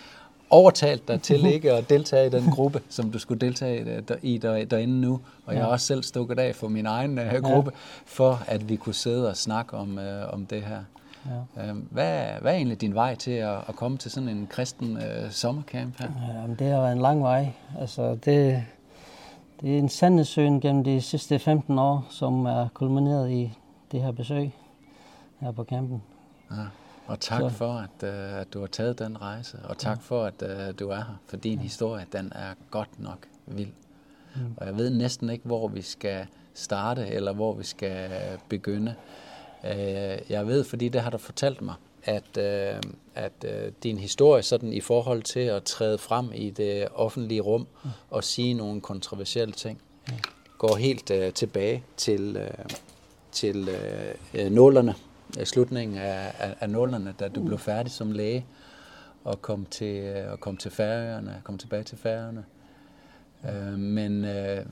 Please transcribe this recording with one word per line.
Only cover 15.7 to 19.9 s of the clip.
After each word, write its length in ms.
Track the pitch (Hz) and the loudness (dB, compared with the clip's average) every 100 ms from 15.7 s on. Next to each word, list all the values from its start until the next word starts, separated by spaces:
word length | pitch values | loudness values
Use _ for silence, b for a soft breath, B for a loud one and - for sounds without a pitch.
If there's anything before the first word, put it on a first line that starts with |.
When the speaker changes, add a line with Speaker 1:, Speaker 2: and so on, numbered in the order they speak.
| 127 123 123 | -8 -8 -8
Speaker 1:
her? 100 | 127 131 120 113 | -8 -6 -6 -6
Speaker 2:
Jamen, 140 | 113 117 | -6 -2
det 80 | 139 | 2
har 120 | 139 | 2
været 120 | 127 | 2
en 80 | 123 | 4
lang 200 | 131 151 | 4 4
vej. 260 | 131 127 143 - - 139 | 4 2 0 -4 -12 -8
Altså, 360 | 127 - 120 117 147 | -8 -2 -2 0 4
det, 380 | 143 139 127 113 - B B B B B B - - | 6 6 4 -2 -12 B B B B B B -20 -6
det 120 | 139 | 0
er 40 | 143 | 2
en 100 | |
sandhedssøgen 720 | 143 | 2